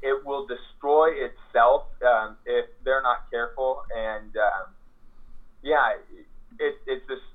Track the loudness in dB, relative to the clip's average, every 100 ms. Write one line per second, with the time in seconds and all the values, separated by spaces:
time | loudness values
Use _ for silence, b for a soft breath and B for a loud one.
0 | -2 -2 -2 -6 -6 -10 -12 -8 2 6
1 | 6 2 -6 -10 -2 4 6 6 0 0
2 | 4 4 2 -8 -2 -2 -2 -6 0 0
3 | 2 -2 -4 -4 -4 -2 -2 -2 -6 -6
4 | -6 -6 -8 0 0 0 -6 -16 -20 -20
5 | -20 -20 -16 -16 -16 -12 0 2 2 0
6 | -8 -20 -20 -20 -18 -4 -4 -4 -6 -6
7 | -6 -12 -12